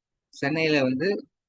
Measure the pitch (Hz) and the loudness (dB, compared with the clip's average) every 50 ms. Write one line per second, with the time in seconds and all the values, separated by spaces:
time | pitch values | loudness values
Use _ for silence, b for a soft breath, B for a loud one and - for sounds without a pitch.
0 | _ _ _ _ _ _ - - - 143 156 160 160 156 151 147 135 127 131 127 | _ _ _ _ _ _ -12 -6 -4 -2 -2 0 0 2 2 2 2 2 0 0
1 | 156 190 202 - - _ _ _ _ | 0 -2 -2 -2 -6 _ _ _ _